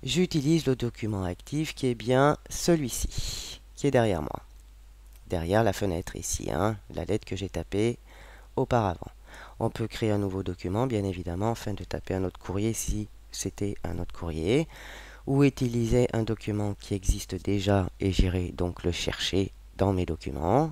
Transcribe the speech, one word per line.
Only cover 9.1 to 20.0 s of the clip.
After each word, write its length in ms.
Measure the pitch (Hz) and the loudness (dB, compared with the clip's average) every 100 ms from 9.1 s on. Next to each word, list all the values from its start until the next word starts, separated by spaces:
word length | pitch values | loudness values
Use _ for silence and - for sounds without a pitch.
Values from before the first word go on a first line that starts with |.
| - - - - - | -16 -20 -20 -20 -4
On 80 | 113 | -4
peut 200 | - 113 | -2 -6
créer 220 | - 110 | -2 0
un 60 | 104 | 2
nouveau 260 | 101 95 | 0 -2
document, 440 | 95 90 90 98 131 | -4 -6 -2 -2 0
bien 180 | 110 | 0
évidemment, 460 | 98 90 87 87 107 | 0 -2 -4 -2 -2
afin 240 | 117 - | -2 -6
de 100 | 98 | -8
taper 300 | 90 82 - | -6 -8 -4
un 100 | 95 | -2
autre 160 | 92 - | -2 -4
courrier 320 | - 92 107 | -6 -2 -2
si 360 | 110 - 107 107 - - | -2 -2 -4 -4 -12 -16
c'était 440 | - 98 - 101 - | -8 -8 -4 -6 -4
un 140 | - 87 | -4 -4
autre 200 | 87 - | -4 -6
courrier. 500 | 85 78 82 131 165 - - - - - - | -6 -2 2 2 2 -6 -16 -16 -18 -14 -2
Ou 180 | 139 | 4
utiliser 640 | 143 - 127 117 117 123 123 | 4 4 0 2 4 6 4
un 80 | 113 | 2
document 520 | 110 110 - 104 104 101 | 0 -2 -2 -2 -2 -4
qui 140 | - | -4
existe 400 | 101 95 98 - | -4 0 0 0
déjà 560 | 92 - 101 95 101 90 - | -6 0 0 4 4 4 0
et 100 | 98 | 0
j'irai 420 | 92 92 90 90 | 4 4 4 -2
donc 320 | - 90 90 | -2 -4 0
le 80 | 90 | -2
chercher 600 | 85 - - - 92 98 - - - | 0 -2 -2 0 0 0 -4 -20 0
dans 160 | 98 | 2
mes 140 | 95 | 4